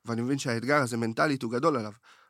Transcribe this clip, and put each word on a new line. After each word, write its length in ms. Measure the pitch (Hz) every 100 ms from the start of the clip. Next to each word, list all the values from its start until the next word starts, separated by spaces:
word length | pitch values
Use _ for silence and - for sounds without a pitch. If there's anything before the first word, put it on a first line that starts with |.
ואני 180 | - 117
מבין 160 | 123 139
שהאתגר 380 | 135 117 117 147
הזה 200 | 123 117
מנטלית 460 | 117 113 151 135
הוא 100 | 113
גדול 240 | 123 160 135
עליו. 160 | 107 107 _ -